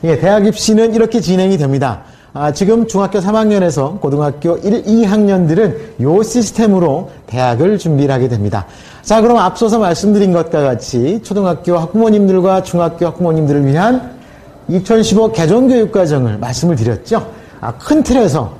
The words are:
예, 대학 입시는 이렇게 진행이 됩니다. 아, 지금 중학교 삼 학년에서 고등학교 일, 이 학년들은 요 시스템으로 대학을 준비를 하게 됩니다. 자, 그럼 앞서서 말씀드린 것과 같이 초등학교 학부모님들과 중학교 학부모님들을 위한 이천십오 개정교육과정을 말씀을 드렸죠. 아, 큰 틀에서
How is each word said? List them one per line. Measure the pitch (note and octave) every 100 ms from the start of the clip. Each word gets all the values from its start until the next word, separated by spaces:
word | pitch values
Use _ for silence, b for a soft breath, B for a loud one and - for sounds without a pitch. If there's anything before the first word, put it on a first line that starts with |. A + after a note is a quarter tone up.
예, | E3 D#3
대학 | E3+ G#3
입시는 | G#3 - - G#3+ A3+
이렇게 | A3+ A3+ A3+
진행이 | D#3+ F#3 F#3+ F#3+
됩니다. | C#3+ C#3 C3+ F2+ B B B
아, | C#3+ D3
지금 | C#3+ F#3+ A3+ A3+
중학교 | F#3+ G3 G3+
삼 | F#3 A3
학년에서 | G#3+ G#3 F3+ D3 C#3 F#3+
고등학교 | D3+ C#3+ D3 C#3+ E3+ E3+
일, | G3 A3+ -
이 | A3+
학년들은 | G#3+ G#3+ G#3 F#3+ E3+ E3 A3 - B -
요 | B2+ F3+
시스템으로 | A3 A#3+ A3 - A3 F#3+ E3+ C#3 - B -
대학을 | B2 B2+ A#2 E3+ G#3+
준비를 | E3+ D3 C#3+
하게 | C3 B2
됩니다. | A#2 G2+ G#2 F2+ B B B
자, | - A3
그럼 | A3+ A#3
앞서서 | F#3 F3+ A3+ A3+
말씀드린 | G3+ E3 G3 G#3 G3
것과 | E3+ E3 D#3
같이 | C#3+ A#2 - B2 B2+ G#3+
초등학교 | - G3+ F#3+ E3+ - F3
학부모님들과 | E3 G#3+ A3+ G#3+ G3 F#3+ F#3 F#3+
중학교 | F#3 F3 E3+ E3 E3+
학부모님들을 | D#3+ F3 D#3+ D3+ D3 C#3
위한 | D3 G#3 B3+ - - B B B B -
이천십오 | F3 F#3 A3+ A3 G3+ A3
개정교육과정을 | A3 D#3+ G#3+ B3+ B3 G#3+ G3+ F3 D3 A#2+ G#2
말씀을 | A2+ B2 E3+ D3+
드렸죠. | A2 G#2+ - A3 - B B B
아, | A#2
큰 | - - D4+
틀에서 | - B3+ G#3 C#3+ G#2+ -